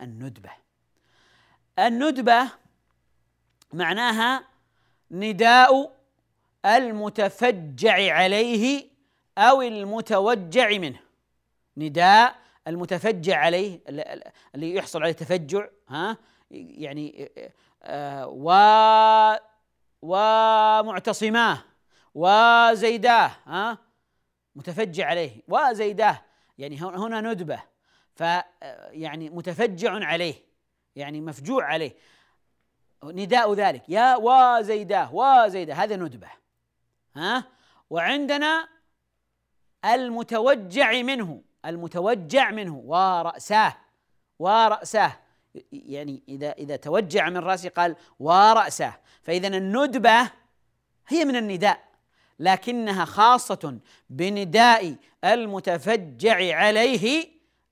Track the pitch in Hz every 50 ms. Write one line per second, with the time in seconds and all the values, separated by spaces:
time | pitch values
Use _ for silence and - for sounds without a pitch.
0 | 131 123 110 110 127 135 113 104 98 - - _ _ _ _ _ _ _ _ _
1 | _ _ _ _ _ _ _ _ _ _ _ _ _ _ _ - 196 240 233 233
2 | 277 311 277 262 233 233 233 233 156 - - - _ _ _ _ _ _ _ _
3 | _ _ _ _ _ _ _ _ _ _ _ _ _ _ - 165 180 160 185 214
4 | 247 240 220 220 226 240 262 262 - _ _ _ _ _ _ _ _ _ _ _
5 | _ _ - 180 202 220 208 175 226 233 240 254 254 254 262 269 277 - - _
6 | _ _ _ _ _ _ _ _ _ _ _ _ - 196 220 262 262 233 214 214
7 | 208 208 202 - 202 190 - - 240 247 226 185 160 151 135 123 175 220 196 185
8 | 202 185 151 165 185 185 196 214 226 240 240 208 220 262 285 277 - _ _ _
9 | _ _ _ _ _ _ _ - 208 240 269 269 254 240 220 208 196 196 208 226
10 | - - 220 196 196 220 247 202 180 165 160 247 247 214 208 202 175 143 120 -
11 | _ _ _ _ _ _ _ _ _ _ _ _ _ _ _ 143 156 156 143 170
12 | 175 185 202 220 240 254 - - _ _ _ _ - 160 165 175 175 160 180 170
13 | 185 220 220 180 156 185 180 147 151 170 170 180 202 208 180 - _ - 139 147
14 | - - - - - - - _ _ _ - 139 156 165 180 190 180 - - 160
15 | 151 170 160 - 160 - 180 185 160 135 175 202 208 - _ _ _ - 131 151
16 | 175 214 226 - _ _ _ _ _ _ - 73 - 80 - - 151 139 139 151
17 | 151 147 - - 139 - _ - - - _ _ _ _ _ _ - - - 143
18 | 143 143 143 139 131 127 - 127 143 165 180 196 208 214 214 220 220 220 220 220
19 | 220 220 220 220 214 214 214 226 - _ _ _ _ _ _ _ _ _ _ _
20 | - 160 180 196 214 220 220 220 220 220 220 214 214 214 214 220 214 220 196 180
21 | - 226 202 - 214 214 220 233 233 214 156 123 - _ _ _ _ _ _ _
22 | _ _ - 143 165 185 202 220 233 233 233 233 233 233 233 202 214 226 233 226
23 | 190 247 233 226 180 135 - - _ 135 156 185 208 233 220 - _ _ _ _
24 | _ _ _ _ _ _ _ _ _ _ _ 143 139 180 165 190 220 180 156 170
25 | 175 143 170 175 165 135 110 110 - - 131 269 302 262 233 202 220 202 208 180
26 | 220 208 151 123 - _ _ _ _ _ _ - 139 147 147 139 170 190 175 190
27 | 214 226 226 220 214 226 226 175 180 147 135 107 - _ _ _ _ _ _ _
28 | _ _ _ - 160 165 170 175 - - _ _ - 139 113 - - - - 156
29 | 160 156 147 160 160 151 170 175 156 180 165 - 226 226 190 165 202 220 185 220
30 | 185 151 160 170 175 165 - - _ _ _ _ _ _ _ _ _ _ _ 139
31 | 143 143 151 151 156 160 147 - 135 175 269 262 160 143 156 160 160 123 - _
32 | _ _ _ _ _ _ _ _ _ _ _ _ _ _ _ _ _ _ _ _
33 | - 147 170 180 202 175 226 247 233 208 202 196 202 185 147 123 - - 170 214
34 | 240 262 254 226 - 233 262 262 254 247 240 226 214 196 220 214 208 170 - 190
35 | 156 117 135 190 254 269 269 247 226 208 185 190 175 151 139 160 202 214 208 185
36 | 180 151 120 110 90 - - _ _ _ _ _ _ _ _ _ _ _ _ _
37 | _ _ - 139 165 196 233 254 - - _ _ _ _ _ _ _ - 156 170
38 | 165 190 262 285 285 262 285 285 294 302 320 330 320 - _ _ _ _ _ _
39 | _ _ _ _ _ _ _ _ _ _ _ _ _ _ _ _ - 208 240 262
40 | 254 247 233 233 226 - 233 220 220 262 285 240 196 180 175 269 269 226 226 254
41 | 240 254 269 247 208 170 143 101 - _ _ _ - 156 170 170 170 160 - 180
42 | 175 208 240 202 170 147 202 269 247 214 208 214 202 175 151 131 110 123 160 175
43 | 190 190 180 170 165 170 - - - - 208 220 214 165 - - _ _ _ _
44 | _ _ _ _ _ _ _ - 160 185 208 226 226 220 214 - - - - 214
45 | 190 151 123 - _ _ _ _ _ _ - - - _ - - - - 135 143
46 | 147 143 135 127 _ - 135 135 147 147 - - 143 139 147 127 - 147 165 214
47 | 208 160 156 226 - 170 180 180 165 180 190 175 175 180 - 175 175 175 165 -
48 | _ _ _ - 131 156 170 190 208 220 226 226 196 151 - - 156 120 104 -
49 | _ _ _ _ _ - 170 180 180 196 196 190 190 190 196 254 285 294 226 262
50 | 208 233 220 233 247 - - _ _ _ _ _ _ _ _ _ _ _ _ _
51 | _ - 269 339 311 277 254 240 220 208 190 175 202 202 180 - - _ _ _
52 | _ _ _ _ _ _ _ - 147 185 190 185 - 233 240 240 226 214 196 190
53 | 170 151 - 202 214 240 - - - - 202 - - 151 127 104 - _ _ _
54 | _ - 131 131 175 196 208 202 202 170 151 214 233 240 233 226 190 165 135 -
55 | _ _ _ _ - 185 220 240 226 208 196 190 - 190 175 160 127 196 233 220
56 | 180 156 127 117 175 220 220 180 185 180 156 160 190 208 214 214 233 269 254 185
57 | 185 233 285 320 320 - _ _ _ _ _ _ _ _